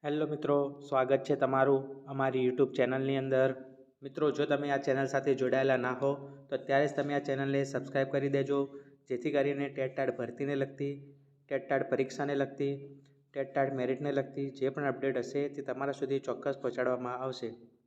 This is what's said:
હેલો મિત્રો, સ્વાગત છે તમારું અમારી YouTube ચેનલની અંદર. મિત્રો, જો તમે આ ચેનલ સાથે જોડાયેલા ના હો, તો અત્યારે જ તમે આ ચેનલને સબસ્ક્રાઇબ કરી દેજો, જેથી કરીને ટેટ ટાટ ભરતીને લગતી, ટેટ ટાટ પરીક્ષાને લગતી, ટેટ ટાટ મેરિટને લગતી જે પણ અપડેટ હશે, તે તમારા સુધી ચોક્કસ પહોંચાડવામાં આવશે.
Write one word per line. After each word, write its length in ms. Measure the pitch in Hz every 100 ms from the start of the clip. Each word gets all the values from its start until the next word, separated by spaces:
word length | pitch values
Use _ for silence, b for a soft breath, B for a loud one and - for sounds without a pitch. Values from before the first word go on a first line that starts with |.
હેલો 220 | 151 151 151
મિત્રો, 280 | 151 143 143 139 143
સ્વાગત 400 | - 135 131 135
છે 120 | - 139
તમારું 480 | 135 135 135 135 139 - -
અમારી 400 | 135 135 131 127
YouTube 280 | 123 135 127
ચેનલની 440 | 123 131 135 139
અંદર. 280 | 135 135 131 131 - - - _
મિત્રો, 240 | 139 139 151
જો 140 | 135 147
તમે 220 | 143 143
આ 80 | 139
ચેનલ 300 | 143 135 135
સાથે 240 | 139 127 127
જોડાયેલા 420 | 131 131 135 131
ના 160 | 123
હો, 160 | 127 139 143 B B
તો 80 | - 135
અત્યારે 320 | - 139 147
જ 80 | 143
તમે 180 | 143
આ 60 | 143
ચેનલને 420 | 143 135 139 139
સબસ્ક્રાઇબ 460 | 135 131 135 135 135
કરી 200 | 139 139 139
દેજો, 200 | 135 143 139 B B B _
જેથી 240 | 123 156
કરીને 380 | 143 139 139 143
ટેટ 260 | 139 131 135
ટાટ 160 | 131 -
ભરતીને 380 | 120 - 139 143
લગતી, 400 | 135 - 143 143 - - _ _ _
ટેટ 140 | 139 -
ટાટ 180 | 139 -
પરીક્ષાને 460 | 127 131 - 143 143
લગતી, 380 | 139 - 139 139 - - b b _
ટેટ 160 | 139 139
ટાટ 200 | 147 139
મેરિટને 380 | 135 123 127 143
લગતી 360 | 139 135 - 139
જે 180 | 135 131
પણ 200 | 135 143
અપડેટ 260 | 127 139 131
હશે, 280 | 120 139 143
તે 120 | 139
તમારા 360 | 131 127 139 135
સુધી 180 | 131 135
ચોક્કસ 400 | 131 120 143 135
પહોંચાડવામાં 560 | 127 120 127 127 123 123
આવશે. 320 | 131 123 117 117 - _